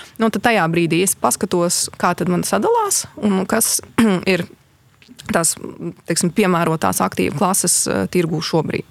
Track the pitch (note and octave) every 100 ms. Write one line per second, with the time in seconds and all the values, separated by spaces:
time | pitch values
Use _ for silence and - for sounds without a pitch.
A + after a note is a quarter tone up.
0 | - - A3+ G#3 A#3+ A3 E3 E3 E3+ E3
1 | F#3+ - A#3+ - - F3+ F3 - - -
2 | F#3+ F3 F3 F3 E3+ G3 D#4 A#4 G#4 -
3 | - - G#3 F#3+ F#3+ A3 - - - -
4 | A3+ F#3 - F3+ - - _ _ _ _
5 | - - - F3 D#3+ - - - E3+ -
6 | - E3+ F3 F#3+ F#3+ E3+ E3 D#3+ - -
7 | F#3+ - - C#3+ F#3 F#3+ F3 - - -
8 | F#3+ F3+ E3 D#3+ E3 E3 C#3+ - -